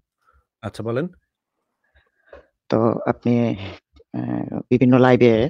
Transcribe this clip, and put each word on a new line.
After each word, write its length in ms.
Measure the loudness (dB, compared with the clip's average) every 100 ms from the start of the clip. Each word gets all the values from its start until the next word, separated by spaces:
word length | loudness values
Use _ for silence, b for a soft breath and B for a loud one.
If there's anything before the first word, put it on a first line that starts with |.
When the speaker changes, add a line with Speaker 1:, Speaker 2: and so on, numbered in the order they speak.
| _ _ _ _ _ _
Speaker 1:
আচ্ছা, 180 | -14 -10
বলেন। 220 | -8 -6 -8 -12 _ _ _ _ _ _ b b b b b b b _ _
Speaker 2:
তো 120 | -2 0 -2 -4
আপনি, 240 | -4 -2 -2 -2 -6 -12 B _ _ _
আহ, 400 | -10 -8 -8 -8 -10 -2
বিভিন্ন 260 | 2 4 6
লাইভে 320 | 6 6 4 4 0